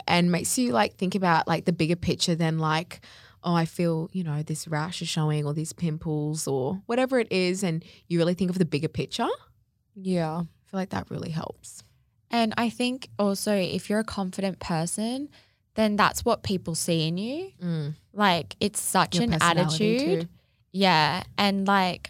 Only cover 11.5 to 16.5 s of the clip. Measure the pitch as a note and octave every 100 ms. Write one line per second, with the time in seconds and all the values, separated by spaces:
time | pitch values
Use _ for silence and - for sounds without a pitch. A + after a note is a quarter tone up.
11.5 | - - - - _ _ _ _ A#3 A3+
12.5 | G#3+ A#3 - B3 B3+ - - G#3 G3 -
13.5 | G3+ F3+ F#3 - G#3 A3 - F#3 F#3 G3
14.5 | F3+ - E3 E3+ - A3 C4 D4 - _
15.5 | _ _ - A3 G#3 F#3+ - - A3+ -